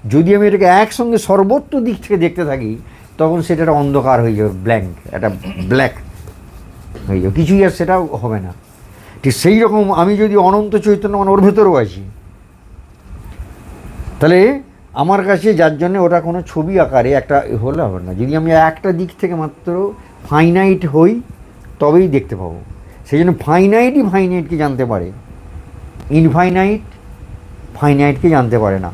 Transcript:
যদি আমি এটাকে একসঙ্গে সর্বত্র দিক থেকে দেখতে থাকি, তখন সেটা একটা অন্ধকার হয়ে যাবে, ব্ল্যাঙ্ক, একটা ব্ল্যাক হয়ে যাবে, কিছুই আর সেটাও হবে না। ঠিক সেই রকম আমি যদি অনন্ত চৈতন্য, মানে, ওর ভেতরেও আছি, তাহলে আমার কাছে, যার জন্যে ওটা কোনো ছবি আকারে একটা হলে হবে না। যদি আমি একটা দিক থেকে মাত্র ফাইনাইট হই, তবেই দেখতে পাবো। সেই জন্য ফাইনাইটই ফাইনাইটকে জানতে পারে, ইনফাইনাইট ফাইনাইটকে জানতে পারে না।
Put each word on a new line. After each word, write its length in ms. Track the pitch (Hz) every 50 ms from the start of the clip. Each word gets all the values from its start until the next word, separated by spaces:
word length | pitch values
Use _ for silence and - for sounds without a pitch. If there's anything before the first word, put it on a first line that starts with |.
| - 107
যদি 160 | 110 147 165 180 202
আমি 80 | 202 208
এটাকে 180 | 208 196 190 196
একসঙ্গে 540 | 180 180 196 214 214 - - 240 233 233 214
সর্বত্র 560 | - - 196 196 196 196 247 285 285 - 294 277
দিক 160 | 226 247 214 175
থেকে 140 | - - 208
দেখতে 260 | 180 165 170 170 175 170
থাকি, 280 | 147 135 135 117 107 110 120 - - - - - - - -
তখন 200 | 160 160 170 170
সেটা 200 | 160 - 175 151
একটা 100 | 165 160
অন্ধকার 460 | 151 147 143 143 139 143 123 131 127 120
হয়ে 160 | 117 117 110
যাবে, 160 | 101 107 104 92 92 92
ব্ল্যাঙ্ক, 300 | 113 117 110 98 90 85 - - -
একটা 160 | - 104 - 107 98 95 - 95 95 87 92 92
ব্ল্যাক 260 | 117 131 135 117 - - - - - - - - - - - - - - - - - - - - - - -
হয়ে 140 | - 98 92
যাবে, 140 | 90 95 101
কিছুই 300 | 156 165 147 196 196 196
আর 60 | 180
সেটাও 320 | - - 170 160 185 185 175 151 143 120
হবে 160 | 120 117 110 101
না। 120 | 92 92 85 - - - - - - - - - - - - -
ঠিক 100 | - 135
সেই 260 | 117 - - 175 214 214
রকম 320 | 226 214 214 214 208 175
আমি 240 | 165 160 170 190 208
যদি 200 | 202 214 214 202
অনন্ত 360 | 208 180 185 196 208 214 208 214
চৈতন্য, 380 | 208 208 208 202 196 208 202 202
মানে, 140 | 202 196 196
ওর 100 | 196 202
ভেতরেও 340 | 190 202 208 214 208 190 170
আছি, 280 | 135 113 101 - - 95 95 - - - - - - - - _ - - - - - - - - _ - - - - - - - - - - - - - - - - - - - - - - - -
তাহলে 200 | 147 156 175 180 196 240 285 277 269 - - - - - - 127
আমার 180 | 143 175 - 196 185 196
কাছে, 200 | 202 170 170 220 208
যার 200 | 160 170 160 156 139
জন্যে 200 | 165 175 190 202
ওটা 220 | 185 208 175 170
কোনো 220 | 156 170 170 180
ছবি 320 | 175 - - 160 147 170 196 190
আকারে 320 | 156 127 131 127 117 131
একটা 240 | 143 - - - 147 139 120 107 117 110
হলে 200 | 110 131 143 160
হবে 180 | 156 104 92 92 87
না। 60 | 90 92
যদি 180 | 95 117 131 151
আমি 140 | 160 160 165
একটা 420 | 165 160 160 160 160 - - 196
দিক 180 | 175 165 185 175 - -
থেকে 140 | - 180 175
মাত্র 580 | 165 156 147 151 - - 180 175 180 196 202 214 - - - - - - -
ফাইনাইট 560 | 143 151 160 170 170 185 190 196 190 185 185
হই, 340 | 151 135 156 165 190 226 240 247 - - - - - - - - - - -
তবেই 300 | 147 147 156 180 190 175
দেখতে 260 | 139 135 - - 110
পাবো। 220 | 92 95 85 82 87 - - - - - - - - -
সেই 120 | - 143 151
জন্য 120 | 170 180 160 - -
ফাইনাইটই 560 | 147 156 180 190 196 208 226 247 254 269 294 247 202
ফাইনাইটকে 440 | 180 196 190 180 180 180 160 139 170
জানতে 280 | 151 151 143 135 120 131
পারে, 240 | 117 110 95 87 90 101 - - - - - - - - - - - - - - - - - - -
ইনফাইনাইট 720 | 143 156 160 160 131 165 180 185 180 185 190 196 214 214 - - - - - - - - - - - - - - - - - - - -
ফাইনাইটকে 480 | 147 147 143 139 143 143 139 131 - 170 160
জানতে 220 | 139 127 113 117 117 110
পারে 140 | 101 98 95 92
না। 60 | 87